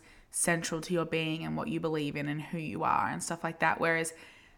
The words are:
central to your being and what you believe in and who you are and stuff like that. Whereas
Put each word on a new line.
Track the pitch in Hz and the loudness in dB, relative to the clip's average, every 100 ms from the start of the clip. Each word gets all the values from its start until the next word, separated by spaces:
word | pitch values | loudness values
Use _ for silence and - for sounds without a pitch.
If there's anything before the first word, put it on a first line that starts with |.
| - - - | -12 -20 -8
central | - - 170 170 165 | 0 2 2 0 -2
to | 160 | 0
your | 170 165 | 0 2
being | 160 156 160 | 0 0 -2
and | 156 156 | -2 -2
what | - | -2
you | 165 | 0
believe | 165 156 143 147 | 0 0 0 -2
in | 147 | -2
and | 151 | -4
who | - 170 | -4 -6
you | 156 - | -4 0
are | 160 - 101 | 2 4 2
and | 175 | -2
stuff | - 170 | -4 -4
like | 165 165 | -4 2
that. | 160 - | 2 4
Whereas | 165 165 165 - - - - | 2 2 0 -6 -18 -20 -20